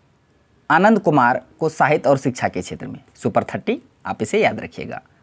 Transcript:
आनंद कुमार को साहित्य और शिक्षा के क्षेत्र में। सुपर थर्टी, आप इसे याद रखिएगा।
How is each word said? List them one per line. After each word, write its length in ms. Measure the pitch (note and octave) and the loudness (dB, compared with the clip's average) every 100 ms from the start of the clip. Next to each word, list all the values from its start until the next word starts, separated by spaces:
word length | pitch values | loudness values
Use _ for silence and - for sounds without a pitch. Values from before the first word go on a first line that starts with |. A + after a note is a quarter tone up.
| _ _ _ _ _ _ - | _ _ _ _ _ _ 0
आनंद 280 | D#3+ G3 A3 | 4 6 4
कुमार 440 | F#3+ D3+ A#2+ B2+ - - | 4 4 4 2 -4 -6
को 80 | D#3+ | -4
साहित्य 400 | - C#3 C#3+ - | 0 2 2 2
और 100 | C#3 | 2
शिक्षा 300 | C3+ A#2+ G#2 | 0 -2 -4
के 140 | F#2 | -4
क्षेत्र 240 | F2 - - | -10 -10 -12
में। 140 | - _ - | -16 _ -6
सुपर 220 | B2 G#2+ | -2 -2
थर्टी, 380 | - G#2+ - C4+ - _ - | -2 -6 -4 -6 -6 _ -10
आप 160 | - | -6
इसे 200 | G#3+ G#3 | -2 0
याद 180 | D3 G#2+ | 0 -2
रखिएगा। 420 | - - - - - _ | -10 -12 -12 -12 -16 _